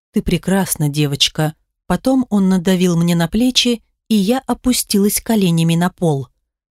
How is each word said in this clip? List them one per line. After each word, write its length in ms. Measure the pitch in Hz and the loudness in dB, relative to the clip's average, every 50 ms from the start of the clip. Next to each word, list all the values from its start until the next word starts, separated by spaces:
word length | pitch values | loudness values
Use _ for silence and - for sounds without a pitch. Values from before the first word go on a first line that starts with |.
| _ _ | _ _
«Ты 100 | - 214 | -6 -4
прекрасна, 680 | 185 - 175 160 - 180 190 196 185 - - - 151 147 | -2 -2 -4 -2 -2 -2 0 0 0 -2 -2 -2 -2 -2
девочка». 640 | 143 151 147 139 143 139 - - - - 156 151 156 _ _ _ _ _ _ | 0 0 -2 -2 0 -2 -4 -4 -2 -2 -4 -4 -4 _ _ _ _ _ _
Потом 380 | - 180 180 - 254 269 262 247 - | -4 -4 -2 0 0 0 0 0 0
он 180 | 202 208 190 185 | 0 0 2 2
надавил 480 | 190 185 165 190 190 175 180 180 170 | 2 2 2 0 0 2 2 2 2
мне 180 | 165 170 175 175 | 2 2 2 0
на 120 | 170 170 | 0 0
плечи, 560 | 165 - 214 247 254 247 - - 240 233 226 - _ _ _ _ | 0 0 0 0 0 0 0 0 0 -2 -4 -8 _ _ _ _
и 80 | - 220 | -2 0
я 240 | 208 190 196 247 262 - | 0 2 0 -2 -2 -2
опустилась 760 | - 240 - - 254 247 - - - - 196 196 208 - - | -4 -6 -2 -2 -2 -2 -2 -2 -2 0 2 2 0 0 -2
коленями 540 | - - 226 214 190 175 165 165 165 165 165 | -4 -2 0 0 2 2 2 2 2 2 2
на 160 | 165 175 180 | 0 0 -2
пол. 380 | - - 180 165 147 139 127 - _ _ _ _ _ _ _ _ | -2 -2 -2 -2 -2 -2 -6 -10 _ _ _ _ _ _ _ _